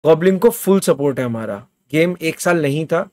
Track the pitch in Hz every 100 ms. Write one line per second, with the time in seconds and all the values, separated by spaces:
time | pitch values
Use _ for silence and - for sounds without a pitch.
0 | 147 160 180 190 233 - - 196 185 139
1 | 143 131 123 113 110 101 - _ _ 156
2 | 170 175 160 151 180 170 143 147 160 165
3 | 196